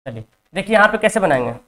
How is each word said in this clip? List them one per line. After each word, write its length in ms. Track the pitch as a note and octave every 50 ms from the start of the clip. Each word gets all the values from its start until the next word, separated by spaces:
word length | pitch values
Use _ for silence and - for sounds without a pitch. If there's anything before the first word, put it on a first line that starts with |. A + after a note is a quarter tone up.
| -
चलिए 180 | C3+ A#2 A2+ G#2+ _ _ _ _ _ -
देखिए 220 | F#3 F#3+ G3+ A3
यहाँ 120 | G#3 G#3 G#3
पे 100 | G#3+ G#3+
कैसे 220 | G#3+ G#3+ - A3
बनाएंगे। 340 | F#3+ F#3+ C#3+ B2+ A#2+ A#2 A#2+ - _